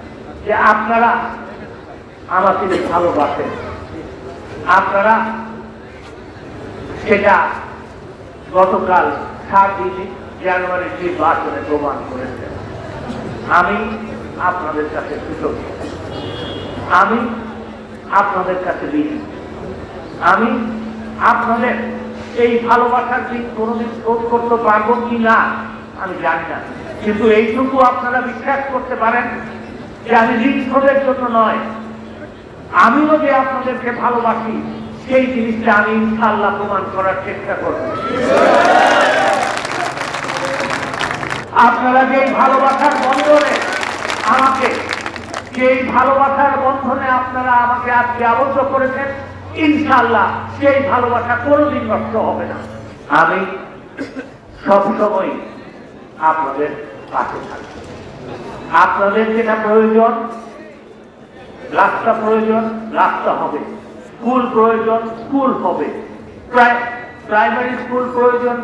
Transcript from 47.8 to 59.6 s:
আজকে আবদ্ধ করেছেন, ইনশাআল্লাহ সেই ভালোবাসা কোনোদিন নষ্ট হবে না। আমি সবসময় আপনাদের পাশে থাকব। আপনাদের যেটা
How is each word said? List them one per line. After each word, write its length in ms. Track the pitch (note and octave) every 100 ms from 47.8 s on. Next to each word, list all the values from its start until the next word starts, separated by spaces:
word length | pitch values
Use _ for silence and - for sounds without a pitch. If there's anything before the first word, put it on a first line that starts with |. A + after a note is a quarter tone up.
| B3 B3
আজকে 220 | A#3+ A#3+ A#3+
আবদ্ধ 240 | A#3 C#4 C#4 C4
করেছেন, 340 | C4+ B3+ C4 C#4 - - - - - D#4
ইনশাআল্লাহ 600 | D4+ - C4 A#3 A3 F#3+ - - -
সেই 180 | C#4 C4+ C4+
ভালোবাসা 420 | B3 A#3+ A#3+ A#3 A#3 C#4+
কোনোদিন 360 | C#4+ D4 B3 A3+
নষ্ট 220 | G#3 A3 A3 F3
হবে 180 | A3+ C4
না। 60 | - - - - - - D3
আমি 180 | E3+ F#3+ F#3+ - - - - - - C4 - - - - C4+
সবসময় 640 | G3+ G3+ G#3+ G#3+ F#3+ F#3 - - - - - - - - - D#3
আপনাদের 380 | D#3 C3+ C#3 D3 - - - -
পাশে 260 | C3 A#2+ - -
থাকব। 220 | D3 - - - - - - B2 A#2+ - - - E3
আপনাদের 420 | F#3 - G3+ A3 A3 A3
যেটা 200 | A3 A3